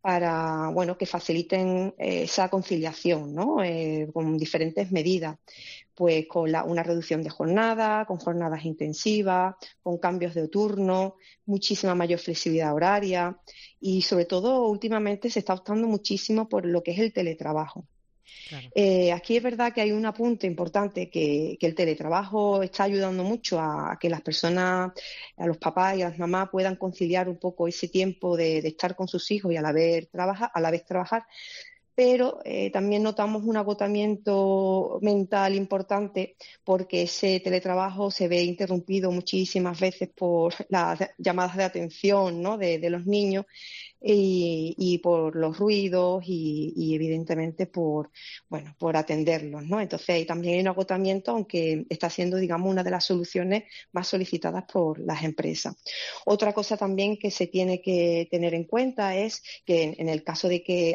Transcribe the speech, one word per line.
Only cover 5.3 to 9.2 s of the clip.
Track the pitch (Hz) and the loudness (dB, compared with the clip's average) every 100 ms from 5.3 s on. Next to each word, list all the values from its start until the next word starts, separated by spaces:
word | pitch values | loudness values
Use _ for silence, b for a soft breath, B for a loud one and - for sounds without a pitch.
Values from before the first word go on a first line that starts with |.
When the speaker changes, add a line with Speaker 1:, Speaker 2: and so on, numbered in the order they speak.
| 156 _ B B B B | -10 _ B B B B
Speaker 1:
pues | - 175 160 156 | 0 4 4 2
con | 175 160 | 0 2
la, | 160 | 0
una | 165 170 | 0 -2
reducción | 165 170 165 160 | 0 -2 0 -2
de | 160 | -2
jornada, | - 156 190 226 220 220 214 | -4 0 2 2 2 0 0
con | 214 180 | -2 -4
jornadas | - 175 170 156 156 | -2 -2 -2 -4 -6
intensivas, | 160 151 156 220 214 | -6 -6 -2 0 0